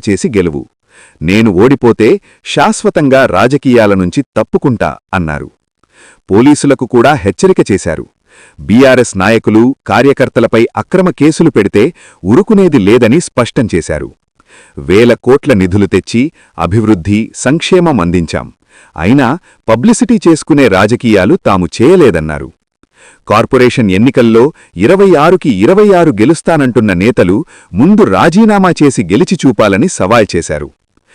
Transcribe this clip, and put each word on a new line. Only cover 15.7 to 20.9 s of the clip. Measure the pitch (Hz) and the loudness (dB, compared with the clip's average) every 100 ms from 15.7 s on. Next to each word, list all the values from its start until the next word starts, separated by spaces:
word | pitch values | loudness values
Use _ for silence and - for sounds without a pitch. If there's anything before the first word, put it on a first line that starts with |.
| 101 98 | -2 -2
తెచ్చి | 95 - 117 143 - _ - | -4 -4 -4 -4 -8 _ -8
అభివృద్ధి, | 85 104 107 98 80 104 113 - | -4 -2 0 -2 -2 -4 -4 -6
సంక్షేమం | 127 160 - 185 170 131 | -4 -2 0 0 2 0
అందించాం, | 85 87 80 80 60 _ _ _ _ - | 0 -2 -4 -8 -10 _ _ _ _ -8
అయినా | 85 139 135 165 - _ - | 0 0 0 -4 -10 _ -4
పబ్లిసిటీ | 113 202 233 226 226 180 | 0 0 0 0 0 0
చేసుకునే | 156 - 143 127 | 0 0 0 2
రాజకీయాలు | 92 104 | 2 0